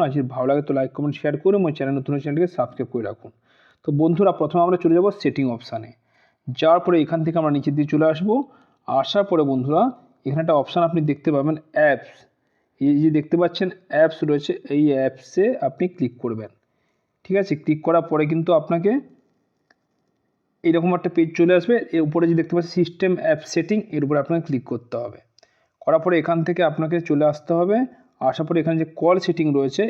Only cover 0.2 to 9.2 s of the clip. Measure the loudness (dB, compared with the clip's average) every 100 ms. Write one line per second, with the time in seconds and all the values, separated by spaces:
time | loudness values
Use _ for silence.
0.2 | -4 -2 0 0 0 -2 -4 -4 -6 -4
1.2 | -4 -2 0 0 0 -2 -4 -4 -4 -6
2.2 | -4 -2 -2 -2 -6 -6 -8 -6 -8 -12
3.2 | -18 -20 _ _ _ _ -4 0 2 4
4.2 | 2 2 0 2 2 2 4 4 2 0
5.2 | -2 -2 -2 -4 -10 -14 -14 -20 _ _
6.2 | _ _ -12 0 2 4 4 2 2 0
7.2 | 0 0 0 0 0 -2 0 2 2 2
8.2 | 0 0 -2 _ _ _ -4 -2 0 -2